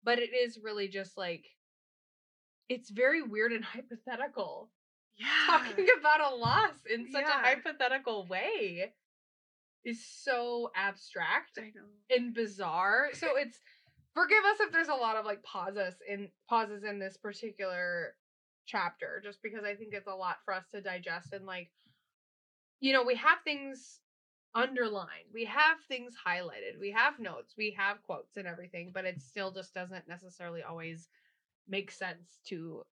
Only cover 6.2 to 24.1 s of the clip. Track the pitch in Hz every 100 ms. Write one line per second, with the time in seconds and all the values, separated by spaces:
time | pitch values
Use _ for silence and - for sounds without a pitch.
6.2 | 302 254 233 277 427 285 - 226 240 277
7.2 | 294 277 247 269 330 294 247 269 269 214
8.2 | 180 185 254 427 208 170 196 233 _ _
9.2 | _ _ _ _ _ _ 240 233 - -
10.2 | 285 247 240 240 240 - 196 196 - 190
11.2 | 165 269 - - 220 214 - - _ 254
12.2 | 240 226 220 196 185 160 190 220 285 -
13.2 | 320 269 262 - _ - _ _ _ -
14.2 | 359 427 403 415 415 330 320 277 233 220
15.2 | 214 202 - 202 180 202 190 180 - 202
16.2 | 202 _ _ 233 196 208 208 202 190 185
17.2 | 214 202 226 196 190 180 180 175 165 -
18.2 | _ _ _ _ - 214 175 - 151 147
19.2 | 208 202 220 214 208 202 220 202 196 190
20.2 | 185 175 - 190 175 202 196 180 180 170
21.2 | 175 196 190 180 175 _ _ _ _ _
22.2 | _ _ _ _ _ _ 269 262 247 240
23.2 | 285 339 - 285 277 262 - - _